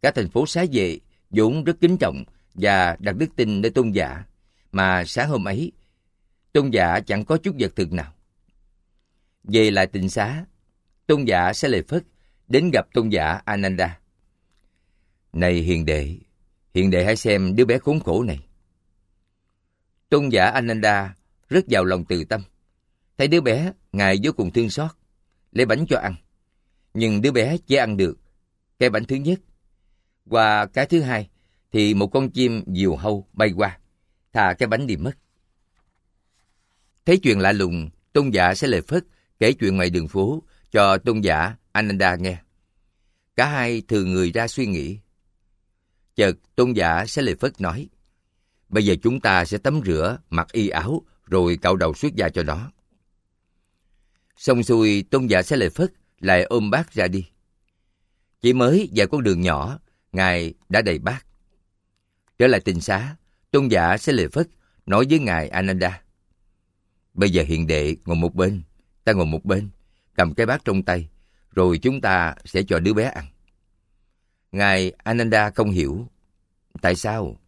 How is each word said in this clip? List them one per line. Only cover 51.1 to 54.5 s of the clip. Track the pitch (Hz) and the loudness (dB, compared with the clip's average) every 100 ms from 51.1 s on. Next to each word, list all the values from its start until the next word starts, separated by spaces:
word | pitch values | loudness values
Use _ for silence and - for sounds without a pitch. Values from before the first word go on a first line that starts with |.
| _ | _
rồi | _ 92 87 85 | _ 0 2 0
cạo | 90 92 | 0 0
đầu | 82 | 0
xuất | 78 147 | -2 -6
gia | - 90 | -2 -4
cho | 90 | -2
nó." | 76 76 127 _ _ _ _ _ _ _ _ _ _ _ _ _ _ _ _ _ | -4 -6 -10 _ _ _ _ _ _ _ _ _ _ _ _ _ _ _ _ _
Xong | - | 0